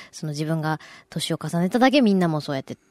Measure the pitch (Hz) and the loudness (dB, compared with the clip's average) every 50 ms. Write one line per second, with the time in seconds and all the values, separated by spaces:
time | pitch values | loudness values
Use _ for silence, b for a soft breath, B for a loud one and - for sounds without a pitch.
0 | B B - - - 151 147 147 156 151 165 160 151 156 156 147 B B B B | B B -12 -10 -8 -6 -4 -4 -2 -2 -2 -2 -2 -2 -4 -4 B B B B
1 | B _ - 170 - - 165 - - 156 170 170 175 185 - 240 247 262 240 294 | B _ -8 -6 -4 -4 -4 -4 -4 -2 0 0 0 2 2 2 2 4 4 4
2 | 254 208 196 185 180 165 156 151 - - 143 135 - - 123 - _ _ | 4 4 4 4 2 2 0 -2 -4 -4 -6 -6 -6 -10 -14 -16 _ _